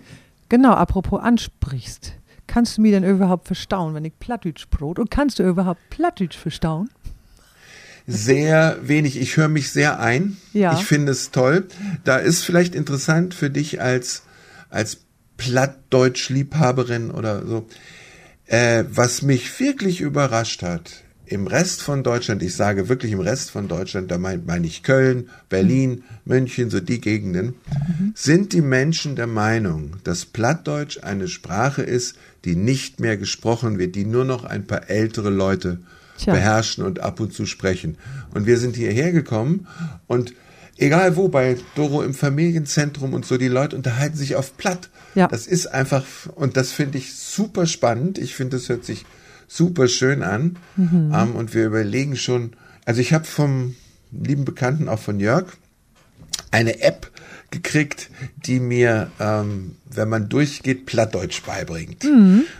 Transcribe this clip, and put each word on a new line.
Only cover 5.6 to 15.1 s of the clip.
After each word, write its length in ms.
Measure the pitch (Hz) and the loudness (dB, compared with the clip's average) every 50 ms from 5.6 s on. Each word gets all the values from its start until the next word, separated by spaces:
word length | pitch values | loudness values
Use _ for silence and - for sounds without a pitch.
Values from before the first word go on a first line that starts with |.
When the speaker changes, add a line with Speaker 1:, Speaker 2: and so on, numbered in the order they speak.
| 185 185 175 - _ _ | 0 0 -2 -4 _ _
Speaker 1:
Plattdeutsch 460 | - - 320 349 330 - 196 156 - | -4 -2 -2 -2 0 -2 -6 -6 -6
verstauen? 540 | - - 170 - - - 165 160 156 196 247 - _ _ - - - _ _ - - _ _ _ _ - - - - - - - - _ - | -8 -8 -8 -6 -2 -2 -2 -2 -2 -4 -6 -8 _ _ -14 -14 -14 _ _ -20 -20 _ _ _ _ -20 -20 -20 -20 -20 -20 -20 -20 _ -8
Speaker 2:
Sehr 680 | 120 104 104 120 135 143 151 156 160 160 160 160 - - | -6 -4 2 2 2 4 4 4 6 6 6 4 2 -2
wenig. 360 | 123 123 147 151 151 139 123 117 | 0 2 2 2 2 2 0 -2
Ich 160 | 131 131 - - | -4 0 2 2
höre 100 | 156 156 | 2 4
mich 240 | 156 151 131 - | 2 0 -2 0
sehr 300 | - 143 143 147 - - | 0 2 2 2 2 2
ein. 340 | 117 117 120 135 185 208 196 - - - | 0 2 2 2 0 -2 -4 -8 -14 -4
Speaker 1:
Ja. 220 | - 208 196 175 160 165 | 0 2 2 4 4 2
Speaker 2:
Ich 60 | 196 | 2
finde 300 | - 156 147 143 143 135 | 2 2 2 4 0 0
es 180 | 131 - - | -2 -4 -4
toll. 360 | - 139 127 127 151 185 190 - - - 202 202 175 - - | 0 2 4 4 4 2 0 -2 -12 -12 -8 -8 -8 -4 0
Da 140 | - 131 131 | 2 2 4
ist 260 | 85 - 170 - - | 4 2 2 2 0
vielleicht 320 | - 175 175 180 175 175 | 2 4 4 4 2 0
interessant 580 | - 151 139 139 135 - - 160 165 180 180 175 | -4 -4 -2 -4 -4 0 2 2 2 2 0 -2
für 160 | - 175 160 | -4 -4 -2
dich 300 | 139 139 147 147 - - | -2 -2 -4 -4 -4 -4
als, 440 | - 127 127 127 123 - - - - _ - - - - - - - _ | -2 0 0 0 -2 -4 -10 -12 -12 _ -20 -20 -20 -20 -20 -20 -20 _
als 280 | - - 113 110 - - _ _ | -4 -4 -4 -4 -6 -12 _ _